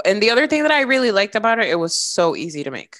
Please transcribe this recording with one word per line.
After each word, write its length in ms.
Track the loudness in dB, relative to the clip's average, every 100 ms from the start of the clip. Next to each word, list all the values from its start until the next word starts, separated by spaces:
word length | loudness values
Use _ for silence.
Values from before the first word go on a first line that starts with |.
and 180 | 0 2
the 80 | 2
other 160 | 2 2
thing 160 | 2
that 80 | 2
I 120 | 2
really 280 | 2 2 2
liked 240 | 0 0
about 240 | 0 0 0
it, 100 | 0
it 120 | 0
was 180 | -2 -4
so 380 | -4 0 0 0
easy 260 | -6 -8
to 80 | -8
make. 240 | -10 -14